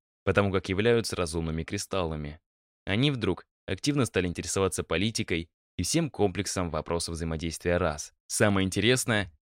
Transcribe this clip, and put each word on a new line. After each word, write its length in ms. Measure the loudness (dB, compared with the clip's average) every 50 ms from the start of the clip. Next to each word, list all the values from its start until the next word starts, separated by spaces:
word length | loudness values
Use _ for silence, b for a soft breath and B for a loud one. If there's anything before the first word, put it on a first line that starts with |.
| _ _ _ _ 0
потому 280 | 2 4 4 4 4
как 180 | 2 0 0 0
являются 460 | 0 2 4 4 4 2 2 -2 -2
разумными 480 | -2 -2 -2 -2 -2 -2 -2 -2 -4 -4
кристаллами. 760 | -4 -6 -6 -6 -4 -2 -2 -2 -2 -4 -6 -8 -10 -12 -14 _ _ _ _ _ _ _ _ -4
Они 260 | -2 0 2 2 2
вдруг 340 | 2 0 0 0 -2 -2 -6 _ _ _ -8
активно 380 | -8 -6 -4 -2 0 2 2 2
стали 220 | 2 2 0 0
интересоваться 560 | 0 -2 -4 -6 -2 0 0 0 0 0 -2 -4
политикой 640 | -2 0 0 0 0 -2 -2 -2 -2 -2 -2 -4 -6 _ _ _ _ _
и 60 | -4 -2
всем 260 | 0 0 0 0 0
комплексом 600 | 0 0 0 0 0 -2 -4 -4 -2 -4 -4 -2
вопросов 440 | -4 -4 -2 -2 -2 -2 -2 -4 -6
взаимодействия 600 | -4 -4 -4 -4 -4 -4 -6 -6 -2 0 2 2
рас. 360 | 2 2 0 -2 -4 -10 -14 _ _ _
Самое 380 | -4 0 2 4 4 4 4 2
интересное, 640 | 0 0 2 2 4 2 2 2 0 0 0 -2 -4 -10 _ _